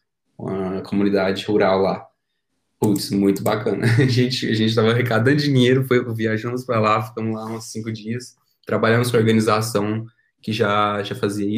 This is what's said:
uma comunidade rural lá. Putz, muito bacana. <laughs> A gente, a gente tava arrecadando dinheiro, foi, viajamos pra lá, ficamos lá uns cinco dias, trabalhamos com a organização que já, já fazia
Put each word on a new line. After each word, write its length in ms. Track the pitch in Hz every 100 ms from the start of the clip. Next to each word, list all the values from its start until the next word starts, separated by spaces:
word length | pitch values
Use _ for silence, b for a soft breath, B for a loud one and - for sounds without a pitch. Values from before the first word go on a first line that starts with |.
| _ _ _ -
uma 440 | - 95 92 95
comunidade 600 | 95 98 101 98 95 95
rural 360 | - 104 98 95
lá. 260 | 95 92 - _ _ _ _ _ _ -
Putz, 320 | 110 95 -
muito 320 | 98 98 95
bacana. 440 | 104 110 - 98 117
<laughs> 40 | 117
A 80 | 131
gente, 400 | 120 123 - -
a 60 |
gente 220 | 110 110
tava 160 | 113 110
arrecadando 480 | 120 127 113 120 147
dinheiro, 440 | 147 131 123 131
foi, 200 | 131 123 120
viajamos 480 | 110 110 110 117 123
pra 160 | 127 113
lá, 240 | 107 113
ficamos 320 | 117 110 110
lá 120 | 110 110
uns 260 | 113 -
cinco 180 | 113 113
dias, 460 | 107 107 123 - _ _ _ -
trabalhamos 440 | 107 113 117 120
com 60 | 117
a 40 |
organização 840 | 110 110 110 107 110 104 104 110 113 b b b
que 100 | -
já, 500 | 107 104 104 104 104
já 120 | 98
fazia 340 | 104 104 101 101